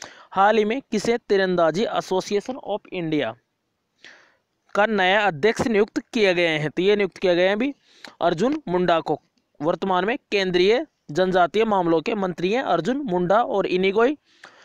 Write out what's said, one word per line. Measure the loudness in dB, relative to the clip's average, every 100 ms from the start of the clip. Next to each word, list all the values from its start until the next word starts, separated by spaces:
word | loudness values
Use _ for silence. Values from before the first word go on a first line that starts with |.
| -20 -20 -6
हाल | 2 4 4
ही |
में | 0 -4
किसे | -4 -4 -2 -2
तीरंदाजी | 0 0 2 2 2 2 -2
एसोसिएशन | -4 -2 -4 -2 -4 -4 -10 -8
of | -10 -8
इंडिया | -8 -4 -2 -4 -8 _ _ _ _ _ _ -20 -20 _ _ _ _ _
का | 0 0
नया | 2 2 2
अध्यक्ष | 0 0 0 0 0
नियुक्त | 0 0 -4
किया | -6 0 2
गया | 2 0
है? | 0 -4
तो | -2
ये | 0 0
नियुक्त | -2 -2
किया | 0
गया | 2 2
है |
अभी | 0 -2 -6 _ _ -20 -4
अर्जुन | -2 0 0 -2 -4
मुंडा | -2 2 0
को, | 0 -6 _ _ _ -6
वर्तमान | -4 -2 -2 0
में | 0 -4 _
केंद्रीय | -2 0 2 2 2 -2 _ -8
जनजातीय | -2 0 2 2 2 0
मामलों | 0 2 0
के | 0 -4
मंत्री | -4 -4 -2
हैं | -2
अर्जुन | 0 -2 -2 -4
मुंडा, | -2 -2 2 2
और | 2 -2 0
इन्हीं | 0 0
को | 2
ही | 2 0 _ _ -20 -20